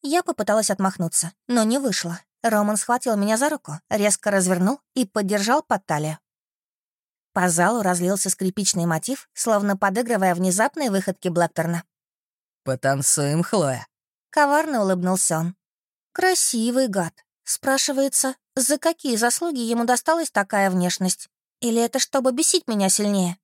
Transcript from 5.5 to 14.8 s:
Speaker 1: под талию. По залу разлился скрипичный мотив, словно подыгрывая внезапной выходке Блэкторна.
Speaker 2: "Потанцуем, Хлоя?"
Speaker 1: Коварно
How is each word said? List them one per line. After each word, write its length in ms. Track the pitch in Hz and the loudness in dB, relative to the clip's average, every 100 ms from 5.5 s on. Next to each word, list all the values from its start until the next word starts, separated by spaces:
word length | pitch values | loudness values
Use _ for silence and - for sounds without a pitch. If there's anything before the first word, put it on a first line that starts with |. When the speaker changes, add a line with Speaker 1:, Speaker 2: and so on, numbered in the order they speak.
| 285 | 0
Speaker 1:
под 220 | - 202 - | 0 -4 0
талию. 320 | 151 151 156 _ _ _ _ _ _ _ _ _ _ _ | -2 -2 -6 _ _ _ _ _ _ _ _ _ _ _
По 180 | - 180 | -2 0
залу 320 | 170 175 240 | 2 2 2
разлился 480 | 196 180 180 196 196 | 0 0 -2 -2 -2
скрипичный 560 | - 190 185 190 190 170 | -2 -2 -2 -2 0 0
мотив, 440 | 160 - 269 - | -2 -4 -8 -10
словно 440 | - 233 208 202 196 | -6 0 2 0 0
подыгрывая 580 | 202 196 233 220 190 175 | 0 0 -2 2 2 2
внезапной 540 | 185 180 240 330 262 | 0 2 0 0 -2
выходке 400 | 190 190 180 185 | 0 -2 -4 -2
Блэкторна. 540 | 170 170 - 165 170 - _ _ _ _ _ _ _ | 0 0 0 -4 -4 -8 _ _ _ _ _ _ _
Speaker 2:
"Потанцуем, 800 | - 127 135 139 131 - 143 156 | -6 -2 0 0 0 0 0 0
Хлоя?" 440 | 175 214 147 123 - _ _ _ _ | 0 0 0 -2 -10 _ _ _ _
Speaker 1:
Коварно 520 | - 285 294 311 254 | 2 4 2 0 0